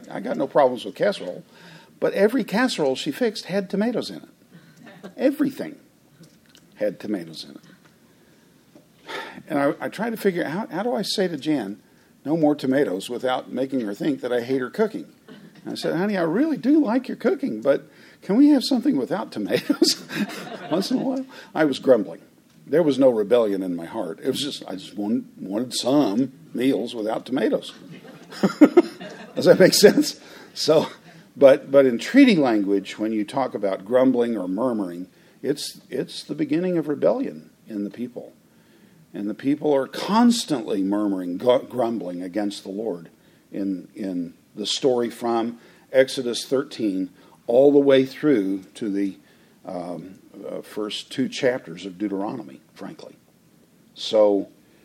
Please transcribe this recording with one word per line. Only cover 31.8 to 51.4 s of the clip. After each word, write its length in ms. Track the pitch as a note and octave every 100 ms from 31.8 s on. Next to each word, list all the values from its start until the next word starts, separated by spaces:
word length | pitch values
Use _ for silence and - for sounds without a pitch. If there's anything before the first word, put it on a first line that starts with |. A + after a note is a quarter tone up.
in 140 | C3+ A#2
treaty 380 | - C4 C4+ F#3
language, 640 | C3 A2 G2 G2+ G2 -
when 140 | A2
you 120 | A2
talk 300 | G#2 C#3+ B2+
about 300 | A2+ G2+ F#2+
grumbling 540 | F#2+ B2+ C3 B2 A#2 A2+
or 100 | F2+
murmuring, 600 | F#2+ B2+ A2+ F#2 F2 F2+ _ _ _
it's, 380 | B2 D3 - - -
it's 320 | D3+ D#3+ -
the 140 | - D3
beginning 420 | D3 D#3 F#3 F3
of 100 | D3+
rebellion 600 | C3+ - A#3+ C4+ D#2 - _ -
in 180 | G#2+
the 60 | G2+
people. 420 | - B2 - - - _ _ _ _ _ _ _
And 160 | - G#2
the 60 |
people 400 | G#2 C#3 C#3 D3+
are 140 | C#3 C3
constantly 920 | - - G#3+ A#3+ A#3 - C3+ D2+ G2+
murmuring, 540 | F#2+ G#2 G#2 F#2+ F2+ F2+
gr-, 200 | B2 B2+
grumbling 640 | - A#2+ A#2 A#2 - F2
against 400 | F#2 G#2 G2+ G2+
the 80 | G2
Lord 400 | G2 A2+ F2 E2 _ _ _ _
in, 380 | - G2 F2+ D#2+
in 400 | G#2 F#2+ F2 E2+ - _
the 120 | - G2+
story 440 | - C#3 A#2+ A#2+
from 480 | - A#2+ A#2+ A#2 A#2 - - _
Exodus 540 | C3+ C3+ - A#2+ A2+ -
thirteen 640 | C3 - - A2 F#2+ F#2 - - _ -
all 260 | A#2+ C#3+
the 60 | C#3+
way 280 | C#3 C3+ C3
through 560 | - D3+ B2+ F#2+ G2 F#2+
to 140 | - A2
the, 300 | G2 G2 F#2 _ _ _ _ -
um, 540 | F2+ F2 E2+ F2+ G2 - - -
uh, 160 | F2+
first 500 | - - G#2 - -
two 160 | - B2+
chapters 560 | -